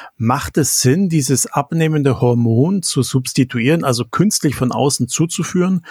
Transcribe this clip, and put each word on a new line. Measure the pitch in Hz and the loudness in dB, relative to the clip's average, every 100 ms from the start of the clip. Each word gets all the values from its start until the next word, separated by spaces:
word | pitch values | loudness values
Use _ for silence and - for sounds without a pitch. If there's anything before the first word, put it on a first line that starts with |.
| - _ | -20 _
Macht | 117 135 - - | 0 0 0 0
es | 139 - | 0 2
Sinn, | 127 156 196 | 2 2 2
dieses | 160 131 131 - | 0 0 -2 0
abnehmende | - - 165 160 156 139 123 | -4 -4 -2 0 2 0 2
Hormon | 127 120 117 113 151 196 | 2 2 2 2 2 0
zu | - 139 | -2 -2
substituieren, | 120 135 127 - 127 120 117 165 139 | 0 -2 -2 -2 -2 0 0 0 0
also | 117 | -2
künstlich | 123 - 196 - 156 120 | -4 0 0 2 -2 0
von | 127 | -2
außen | 113 139 - 127 | 0 0 0 -4
zuzuführen, | - 165 - 170 180 180 185 - | -2 -2 -2 -4 0 0 0 -4